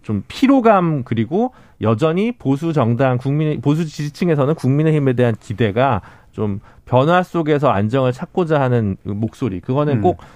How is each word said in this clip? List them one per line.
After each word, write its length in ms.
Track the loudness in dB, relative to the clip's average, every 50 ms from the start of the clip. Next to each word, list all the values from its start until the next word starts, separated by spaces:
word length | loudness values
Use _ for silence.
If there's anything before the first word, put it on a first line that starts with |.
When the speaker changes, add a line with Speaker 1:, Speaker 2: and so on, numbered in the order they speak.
Speaker 1:
좀 220 | _ -6 -6 -6 -6 -8
피로감, 760 | -8 -2 2 2 4 4 4 4 4 4 4 0 -2 -2 -4
그리고 500 | -4 -2 -2 -2 -2 0 -2 -2 -2 -6 -10 -20 -20 _ -4
여전히 500 | 0 0 0 2 2 0 0 0 -2 -2 -4
보수 400 | _ -2 -2 -2 -2 -2 -2 0
정당, 440 | 0 2 2 2 2 2 2 0 0
국민, 440 | -2 -2 -2 0 0 -2 -2 -2
보수 240 | 0 0 0 0 0
지지층에서는 680 | -4 -6 -8 -8 -8 -4 -2 0 0 2 2 2 0 0
국민의힘에 580 | 0 0 0 2 2 2 2 2 2 2 0 2
대한 220 | 2 2 0 0 -2
기대가 640 | -6 -8 -4 -2 -2 0 0 0 0 0 0 -2 -4 -8 -20 -20 -20 _
좀 280 | -8 -6 -4 -4 -4 -6 -10 -16 -20 -20 -8
변화 380 | -2 0 2 2 4 2 2 0
속에서 460 | 0 -2 -2 0 0 0 2 2 2
안정을 420 | 2 2 0 0 0 0 0 0 -2
찾고자 460 | -4 -8 -8 -4 -2 -2 0 2 2
하는 380 | 2 2 2 2 0 0 -2 -4 -6
그 60 | -8
목소리, 500 | -6 -4 -4 -6 -6 -4 -6 -6 -6 -6
그거는 360 | -6 -4 -2 -2 0 0 0 0
Speaker 2:
음. 40 |
Speaker 1:
꼭 160 | 0 0 0 -2 -6 -20 -20